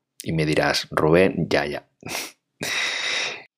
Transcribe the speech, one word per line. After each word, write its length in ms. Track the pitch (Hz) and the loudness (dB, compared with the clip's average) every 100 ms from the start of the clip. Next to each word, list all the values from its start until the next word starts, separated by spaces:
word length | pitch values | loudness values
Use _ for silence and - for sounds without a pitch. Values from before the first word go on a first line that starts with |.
| _ - | _ -12
Y 120 | - | -6
me 120 | 80 78 | -2 0
dirás, 440 | 76 73 - - | 2 2 0 -2
"Rubén, 560 | - 78 85 95 - 80 | 0 4 6 6 2 0
ya, 160 | - 71 | 0 0
ya". 240 | - - _ | -6 -12 _
<laughs> 1500 | - - - - _ _ - - - - - - - - - | -10 -8 -10 -14 _ _ -6 -4 -4 -4 -4 -4 -4 -8 -16